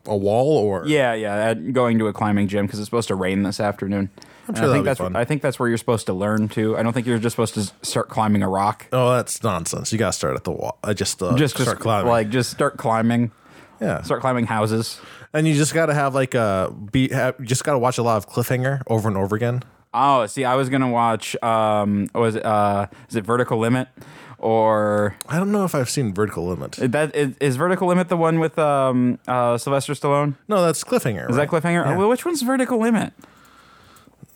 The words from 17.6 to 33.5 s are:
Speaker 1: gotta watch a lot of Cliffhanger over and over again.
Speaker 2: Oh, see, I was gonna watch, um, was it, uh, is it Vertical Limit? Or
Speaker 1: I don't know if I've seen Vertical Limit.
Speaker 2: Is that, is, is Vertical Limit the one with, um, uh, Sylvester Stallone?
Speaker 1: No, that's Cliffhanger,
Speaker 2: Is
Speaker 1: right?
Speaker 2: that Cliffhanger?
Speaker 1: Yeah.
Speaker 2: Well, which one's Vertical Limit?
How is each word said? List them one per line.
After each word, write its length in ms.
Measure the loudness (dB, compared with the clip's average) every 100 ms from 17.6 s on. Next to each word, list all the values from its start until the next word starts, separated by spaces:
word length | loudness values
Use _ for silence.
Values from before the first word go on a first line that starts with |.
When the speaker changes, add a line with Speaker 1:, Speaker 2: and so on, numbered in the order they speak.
| 0
Speaker 1:
gotta 120 | 2
watch 200 | 2 2
a 60 |
lot 120 | 2 0
of 100 | 0
Cliffhanger 520 | -4 -2 0 0 -4 -2
over 220 | 0 0
and 80 | -2
over 180 | -2 0
again. 280 | 0 -2 -8 _ _ 0
Speaker 2:
Oh, 300 | 4 4 2
see, 180 | -2
I 120 | 0 0
was 140 | 2
gonna 200 | 0 2
watch, 520 | 2 2 0 -4 -4
um, 680 | 0 2 2 2 2 0 0 0
was 180 | 0 0
it, 80 |
uh, 440 | 0 2 2 0 -2 -10 -8
is 60 | -6
it 80 | 0
Vertical 340 | 0 0 0
Limit? 280 | 0 0 -2 -12 -20 -20 -20 -6
Or 760 | 0 2 4 4 2 2 0 -4 -4
Speaker 1:
I 80 | -2
don't 140 | 0
know 140 | 0 0
if 100 | 0
I've 140 | -2
seen 260 | -2 -2 0
Vertical 320 | -2 -2 -4
Limit. 320 | -6 -8 -2
Speaker 2:
Is 100 | 0
that, 260 | 0 0 0
is, 200 | -2 0
is 180 | -2 0
Vertical 300 | 0 0 2
Limit 220 | 2 2
the 80 | 2
one 220 | 2 2
with, 180 | 0 0
um, 600 | 2 2 2 2 0 0 -2
uh, 280 | 0 2 0
Sylvester 340 | 0 -2 -2
Stallone? 420 | -4 0 0 0 -4 -2
Speaker 1:
No, 160 | 2
that's 200 | 2 0
Cliffhanger, 460 | -2 -2 -2 -4 -2
Speaker 2:
Is 80 | 0
Speaker 1:
right? 100 | 2
Speaker 2:
that 20 |
Cliffhanger? 360 | 0 2 0 0
Speaker 1:
Yeah. 100 | 2
Speaker 2:
Well, 140 | 2
which 160 | 2 -2
one's 160 | -2
Vertical 380 | 0 0 0 0
Limit? 340 | 2 2 -2 -8 -20 -20 -20